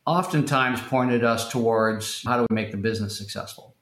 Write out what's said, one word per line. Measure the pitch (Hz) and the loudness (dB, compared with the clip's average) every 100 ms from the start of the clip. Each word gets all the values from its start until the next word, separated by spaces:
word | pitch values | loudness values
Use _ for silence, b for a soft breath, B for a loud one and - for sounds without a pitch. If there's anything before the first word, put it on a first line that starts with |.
oftentimes | - 135 175 156 143 139 127 123 | -2 0 0 0 2 2 2 0
pointed | - 131 127 120 | 0 0 2 2
us | 117 113 - | 2 2 0
towards | 127 113 113 110 107 101 - | 0 2 4 2 0 -4 -6
how | - 123 | -2 0
do | 117 | 2
we | |
make | 110 104 | 0 -2
the | 101 | -2
business | 110 104 101 - | -2 -2 -4 -6
successful? | 101 - - - - _ | -10 -10 -10 -14 -20 _